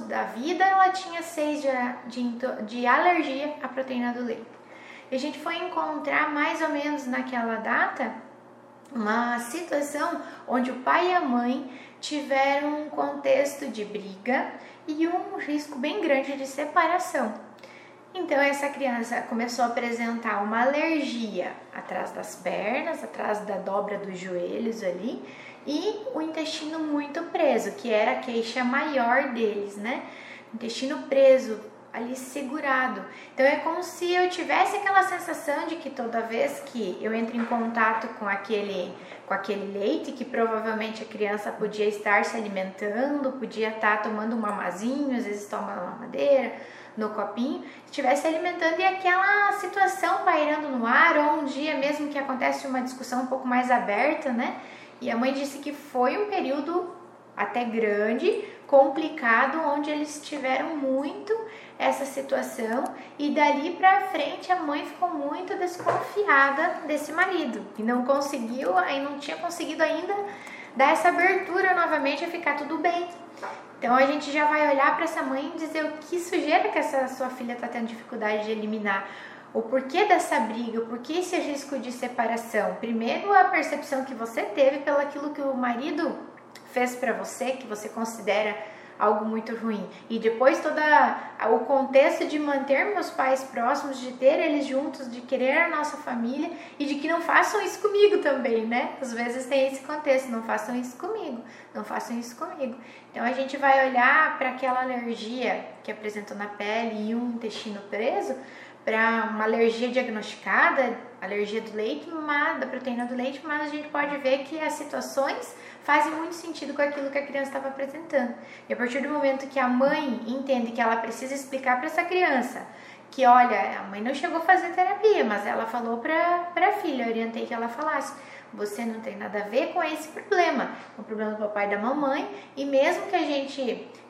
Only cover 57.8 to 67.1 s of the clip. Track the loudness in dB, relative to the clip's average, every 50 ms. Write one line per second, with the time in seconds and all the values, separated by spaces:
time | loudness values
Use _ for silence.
57.8 | 0 2 2 2 2 2 0 0 2 0 0 0 -2 -8 -12 -16 -2 6 8 8
58.8 | 8 8 4 0 -2 -2 -2 0 2 4 6 6 6 4 2 0 0 0 0 0
59.8 | 0 0 -2 -2 -2 -4 -6 -10 -12 -10 -8 -4 -2 0 0 0 -2 -2 -4 -2
60.8 | 0 0 0 0 0 -2 -6 -6 -2 -2 -2 -2 -2 -6 -12 -14 -18 -14 -6 -2
61.8 | 0 0 2 0 -2 -6 -4 -6 -4 -2 -2 -2 -2 -2 -6 -4 -2 -2 0 0
62.8 | -2 -2 -4 -8 -14 -14 -8 -4 -2 0 4 4 6 6 4 4 0 -2 0 4
63.8 | 6 6 8 6 4 0 -2 -2 -2 -2 -4 -4 -2 0 0 0 0 0 -2 -2
64.8 | -4 -6 -6 -2 -2 -2 0 -2 -4 -4 -4 -4 -6 -6 -4 -2 -2 -4 -4 -2
65.8 | 0 0 2 2 0 -2 -2 0 4 6 8 8 8 6 4 2 2 2 0 -2
66.8 | -2 -2 -2 -2 -2 -2